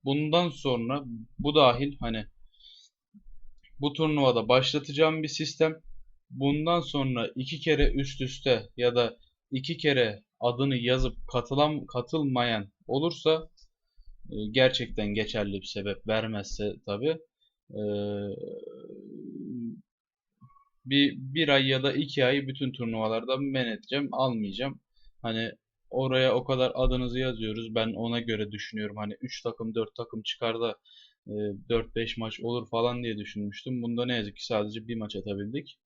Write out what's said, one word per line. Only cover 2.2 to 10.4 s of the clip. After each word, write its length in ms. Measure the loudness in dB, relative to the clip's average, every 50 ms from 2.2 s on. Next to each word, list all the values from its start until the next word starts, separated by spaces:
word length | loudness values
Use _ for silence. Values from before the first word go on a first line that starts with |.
| -6 -8 _ _ -20 -20 _ _ -20 -20 -20 -20 -20 _ _ _ _ _ _ -20 _ -16 -14 -12 -12 -14 -16 -18 -20 -20 -8 -2
bu 140 | -2 -2 0
turnuvada 540 | 2 0 2 4 6 6 6 6 4 4 6
başlatacağım 760 | 6 6 6 4 0 -2 -2 -2 2 4 4 4 4 0 -4
bir 40 |
sistem. 540 | -4 -4 -4 -6 -6 2 2 2 2 2 -4 -12 -14 -14 -14 -14 -16 -20 _ _ _ -6
Bundan 480 | 0 0 2 2 2 2 2 2 0
sonra 500 | 0 -2 -2 0 0 0 0 -2 -2 -4 -4
iki 240 | -6 -6 -6 -6 -4
kere 320 | 2 2 4 6 6 6 6
üst 280 | 2 -2 -2 -4 -4
üste 480 | -6 -6 -6 -4 2 2 2 2 0 -8 _
ya 180 | 0 0 4 4
da 220 | 4 2 2 0 _ -20 _ _ _ _ _
iki 260 | -6 -4 -4 -4 -6
kere 460 | 0 2 4 4 6 4 2 0 -6 _ _ _
adını 380 | _